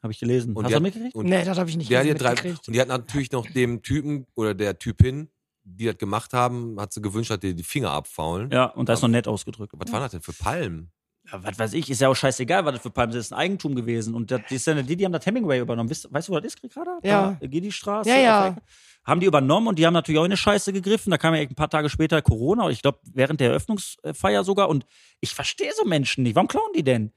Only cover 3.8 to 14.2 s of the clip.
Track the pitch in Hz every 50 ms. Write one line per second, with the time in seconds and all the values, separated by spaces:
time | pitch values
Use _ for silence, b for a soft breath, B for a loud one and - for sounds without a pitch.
3.8 | _ - 131 156 135 147 147 143 127 _ _ - 110 107 104 95 104 101 92 -
4.8 | - 123 107 _ - 127 131 143 156 151 _ _ _ _ _ _ _ 101 90 92
5.8 | 113 113 104 - - 98 101 110 - - - 123 123 127 123 123 120 117 113 98
6.8 | 104 104 - 113 104 104 92 110 117 - 113 95 98 98 90 82 85 - - 147
7.8 | 123 92 71 73 73 - - - 80 80 85 92 110 139 135 127 127 123 - -
8.8 | 127 117 117 113 - 120 113 120 113 - 110 98 - - 101 107 107 95 - 76
9.8 | - - 240 110 139 123 - 85 76 - - - 92 98 131 180 160 101 85 80
10.8 | 82 85 _ _ _ _ _ _ _ - - 98 90 - 95 101 113 110 95 170
11.8 | 156 131 135 107 135 131 131 - - 135 123 - 131 113 170 196 180 147 131 117
12.8 | - 120 - - 123 113 117 123 110 - - - 156 185 202 185 - 143 139 123
13.8 | 113 117 117 117 110 110 113 117